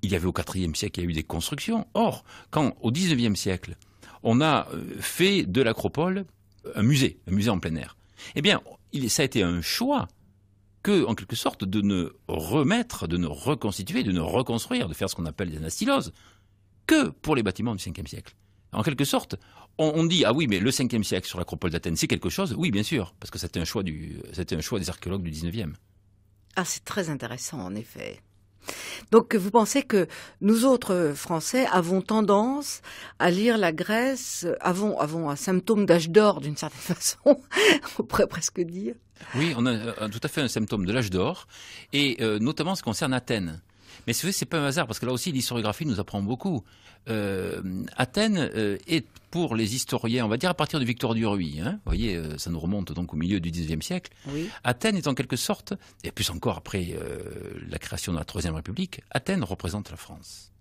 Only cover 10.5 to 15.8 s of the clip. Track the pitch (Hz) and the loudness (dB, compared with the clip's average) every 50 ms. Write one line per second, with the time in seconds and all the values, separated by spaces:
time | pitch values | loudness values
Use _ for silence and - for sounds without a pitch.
10.5 | _ _ _ _ _ _ _ - 208 185 143 107 113 - 101 - - 117 - - | _ _ _ _ _ _ _ 4 4 4 4 4 0 -2 -4 -6 -6 -2 -2 -2
11.5 | - - - 95 95 107 101 101 98 92 85 - - - _ _ 82 82 80 80 | -2 -2 -4 0 0 2 4 4 2 2 0 -2 -6 -12 _ _ -4 -4 -2 0
12.5 | 101 151 147 147 196 240 233 240 - - 101 85 82 90 90 78 73 71 - 123 | 2 2 4 4 4 2 0 -2 -6 -6 -4 -2 0 0 0 -2 -4 -4 -2 -2
13.5 | 151 - - 107 98 - 98 - 175 123 127 113 92 87 80 87 85 120 131 - | -2 0 0 -4 -4 -4 -6 -4 -2 -2 0 0 0 0 0 2 2 0 0 2
14.5 | 117 117 - - 247 247 139 95 78 - - 95 - - 85 80 76 - 101 87 | -2 -2 -2 -2 -2 -2 -2 -4 -4 -4 -4 -4 -4 -4 -6 -8 -4 -4 -6 -4
15.5 | 78 78 78 80 - - | -4 -6 -6 -6 -4 -4